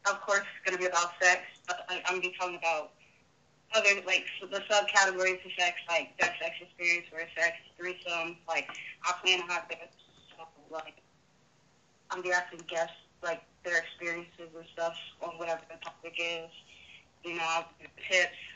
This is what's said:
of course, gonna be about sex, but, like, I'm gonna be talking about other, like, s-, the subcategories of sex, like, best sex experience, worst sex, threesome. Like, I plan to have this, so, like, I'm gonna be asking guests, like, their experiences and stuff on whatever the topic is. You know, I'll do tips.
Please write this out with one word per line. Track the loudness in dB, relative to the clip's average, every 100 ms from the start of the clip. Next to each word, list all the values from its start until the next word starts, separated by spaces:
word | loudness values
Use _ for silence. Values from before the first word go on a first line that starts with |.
| 2
of | 0
course, | 2 2 2 -4
gonna | -2 0
be | 2
about | 2 2 4
sex, | 6 6 0 -14 -6
but, | -6 -4
like, | -4 -2
I'm | 0
gonna | -2
be | -2
talking | -4 0
about | 0 0 -4 _ -20 _ _ _ _ _ _
other, | 4 4 4 2
like, | 0 0 -10
s-, | -6
the | -6 4
subcategories | 4 6 6 6 4 0 0
of | -6 0
sex, | 0 0 0
like, | 0 0 0
best | 0 0
sex | -6 -8
experience, | -16 -2 2 2 -2
worst | -8 -8 0
sex, | 0 0 -16 -10
threesome. | -8 -8 -4 -4 -4 -8 -4
Like, | -2 -2 -10 -12 -2
I | -2 2
plan | 4 2 2
to |
have | -4 -4
this, | -10 -12 -18 -20 -20 -20 -20
so, | -20 -20 -10
like, | -10 -10 -18 _ _ _ _ _ _ _ _ _ _ _
I'm | -6
gonna |
be | 2
asking | 0 0 -10 -6
guests, | -2 -2 -6 -20 _
like, | -4 -4 -8 _
their | 0 0
experiences | 0 -8 -4 -4 -8 -16 -16 -14
and | -14
stuff | -4 -4 -4 -14 -10
on | -10 -6
whatever | -4 -6 -6
the | -14
topic | -14 -12 -12 -6
is. | -4 -4 -8 -18 -20 -20 -20 -20 _ _
You | -8
know, | -4 0
I'll | 0 -2 -16
do | -20 -14 2
tips. | 4 4 0 -16